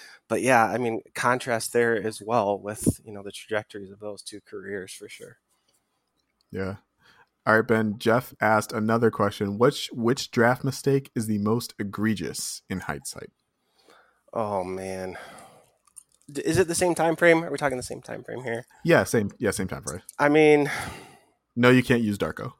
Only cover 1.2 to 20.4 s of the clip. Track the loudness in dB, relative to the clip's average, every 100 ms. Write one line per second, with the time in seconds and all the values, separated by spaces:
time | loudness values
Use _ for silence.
1.2 | 0 0 -2 -4 -2 0 2 0 -4 -8
2.2 | -2 0 0 -2 -4 -4 -2 -4 -6 -16
3.2 | -14 -16 -6 -6 -6 -14 -16 -16 -14 -14
4.2 | -16 -18 -16 -16 -10 -10 -10 -16 -18 -18
5.2 | -20 -20 _ _ _ _ _ _ _ _
6.2 | _ _ _ -8 -8 -10 _ _ _ _
7.2 | _ _ 2 4 4 2 0 -2 2 2
8.2 | 0 0 2 2 0 -2 0 2 2 2
9.2 | 0 0 -4 2 2 2 -6 -2 0 0
10.2 | -2 2 4 4 -2 -4 0 0 0 -6
11.2 | -2 0 0 0 -4 -8 -8 -2 0 0
12.2 | -4 -8 -10 -10 -8 -8 -6 -8 -10 -14
13.2 | -16 _ _ _ _ _ _ _ _ _
14.2 | _ -6 -2 -2 -4 -6 -6 -8 -8 -12
15.2 | -16 -20 -20 -20 _ _ _ _ -20 _
16.2 | -14 -6 0 2 2 2 0 2 0 4
17.2 | 4 4 2 -4 -4 -4 -8 -12 -12 -14
18.2 | -12 -10 -8 -8 -8 _ 4 4 4 0
19.2 | -2 -2 -2 -2 -4 -8 -10 -12 -10 0
20.2 | 4 6